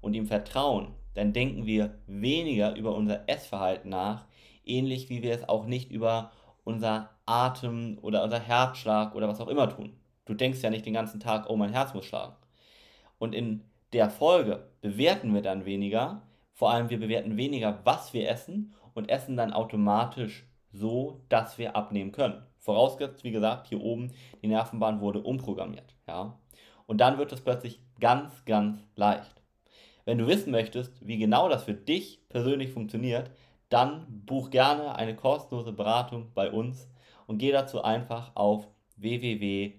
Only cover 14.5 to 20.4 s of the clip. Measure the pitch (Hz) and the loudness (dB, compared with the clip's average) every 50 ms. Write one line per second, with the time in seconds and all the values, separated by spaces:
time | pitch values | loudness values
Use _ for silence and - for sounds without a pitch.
14.5 | 92 - - - _ _ - 107 98 104 135 165 190 208 - 120 104 101 101 101 | -2 -4 -6 -16 _ _ -8 -6 -2 2 4 4 4 2 0 0 0 2 2 0
15.5 | 95 95 92 95 98 101 101 101 104 113 123 156 196 208 - - _ _ _ _ | -4 -4 -4 -4 -4 -2 -2 0 2 0 0 0 -4 -10 -14 -20 _ _ _ _
16.5 | _ - 123 107 117 120 120 113 120 110 110 107 113 113 - 113 110 104 127 143 | _ 2 2 4 4 4 2 0 -2 -4 -2 0 -2 -2 -2 -2 -2 -2 -2 -2
17.5 | 143 127 113 107 104 - - 113 143 - - - - 120 - - 117 120 - - | -2 0 0 -2 -2 2 2 2 2 2 -2 -6 -4 -2 -2 -2 -2 -4 -6 -8
18.5 | 170 208 208 208 - - - - _ 117 104 107 117 131 131 - 131 120 117 107 | -6 -6 -6 -6 -10 -20 -20 -12 _ -8 -2 -2 -2 -2 -2 -4 -4 -2 -2 -2
19.5 | - - 113 110 - 104 104 101 104 107 120 123 - - 120 107 107 - | -2 -2 -4 -2 0 0 2 4 4 2 2 0 -2 -6 -6 -6 -8 -12